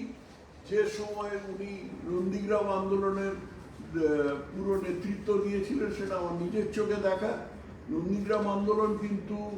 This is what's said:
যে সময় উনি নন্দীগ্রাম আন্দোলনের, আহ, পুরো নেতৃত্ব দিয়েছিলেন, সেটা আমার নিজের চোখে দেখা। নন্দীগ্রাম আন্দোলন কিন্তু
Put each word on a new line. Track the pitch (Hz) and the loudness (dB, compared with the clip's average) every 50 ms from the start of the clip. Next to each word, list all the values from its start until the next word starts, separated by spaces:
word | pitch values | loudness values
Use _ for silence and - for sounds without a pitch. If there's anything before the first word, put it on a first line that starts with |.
| 220 - - - - - - - - - - - - - | -6 -8 -10 -12 -16 -18 -20 -20 -20 -20 -20 -16 -6 0
যে | 190 214 208 208 - 208 | 4 4 4 4 2 -4
সময় | 208 208 208 208 208 202 202 196 196 190 | -4 -4 -4 -4 -4 -4 -4 -4 -6 -6
উনি | 185 185 196 202 196 190 175 - - - - 165 | -6 -6 -6 -6 -8 -8 -8 -10 -10 -8 -4 -2
নন্দীগ্রাম | 180 180 185 196 190 202 202 196 214 208 208 196 190 190 | 0 0 0 0 0 0 2 4 4 4 4 4 2 0
আন্দোলনের, | 196 190 196 196 196 196 196 196 196 196 190 | 2 2 2 4 4 2 2 2 0 -2 -2
আহ, | - - - - - - - - - - - 160 165 156 151 151 147 143 143 139 131 - - | -4 -8 -12 -12 -14 -14 -14 -14 -14 -10 -4 0 2 4 4 4 4 4 2 0 -2 -4 -8
পুরো | - 190 190 196 196 185 180 | -6 -4 0 0 2 2 0
নেতৃত্ব | 180 175 - - 196 202 - - 214 208 190 202 | -2 -4 -2 -2 -2 -4 -2 0 2 4 4 4
দিয়েছিলেন, | 202 202 196 - - 294 269 214 202 - 202 | 2 2 0 0 0 0 0 0 0 -2 -2
সেটা | 196 190 190 185 | -2 -2 -2 0
আমার | 175 170 170 170 175 | 0 0 0 0 -2
নিজের | 175 208 214 202 208 - | 0 2 2 0 0 2
চোখে | 214 202 196 202 196 190 190 | 0 2 2 2 2 4 2
দেখা। | 185 185 214 220 - - - - - - - - - - - - | 2 2 2 0 -2 -2 -6 -10 -12 -14 -14 -14 -14 -12 -6 -2
নন্দীগ্রাম | 151 160 170 196 196 202 202 208 214 208 208 202 | -2 0 2 2 0 0 2 2 2 4 4 2
আন্দোলন | 196 196 202 208 214 214 214 214 208 - | 2 2 4 4 4 4 4 4 2 2
কিন্তু | 208 202 202 190 - - 208 208 208 208 208 | 0 0 -2 -2 -2 -2 -4 -4 -4 -6 -6